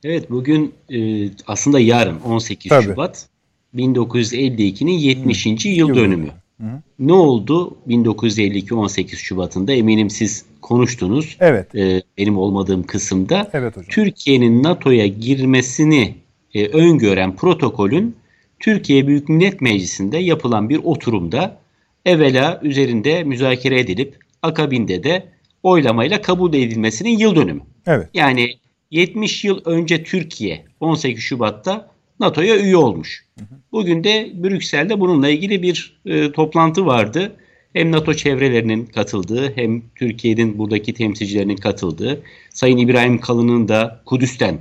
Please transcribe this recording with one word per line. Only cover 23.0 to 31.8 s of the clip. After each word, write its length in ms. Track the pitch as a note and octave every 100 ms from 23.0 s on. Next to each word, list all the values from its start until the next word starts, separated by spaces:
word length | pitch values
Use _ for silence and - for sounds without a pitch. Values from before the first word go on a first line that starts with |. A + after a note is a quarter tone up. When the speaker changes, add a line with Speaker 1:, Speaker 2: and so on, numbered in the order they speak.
| G#2+ E3
Speaker 1:
müzakere 560 | D3+ B2 C3 B2+ C3 C3
edilip 380 | B2 F#2 C#3 - _ _
akabinde 600 | D#3+ D#3+ D3+ B2+ G2 F#2
de 260 | B2+ F3+ F#3+ _ _ _
oylamayla 600 | F#3 F3+ C3 A2+ B2+ G#3
kabul 320 | - F3+ F3+
edilmesinin 640 | D3+ A#2+ A2+ A2 A2 G#3 A3+
yıl 180 | A3 E3+
dönümü. 240 | G2 D2 - _ -
Speaker 2:
Evet. 220 | D3 F2
Speaker 1:
Yani 360 | - C#3+ B2+ A#2+ A#2+ _ _ _
yetmiş 540 | D#3 F3 F3+ G#3+ -
yıl 160 | G3+ F#3+
önce 380 | - E3 D#3+ E3
Türkiye 640 | E3 F#3+ D#3+ - G#2 D#2 - _
on 140 | D#3
sekiz 300 | D#3 C#3+ A2+
Şubat'ta 680 | A2+ B2+ A2 G2+ - G#3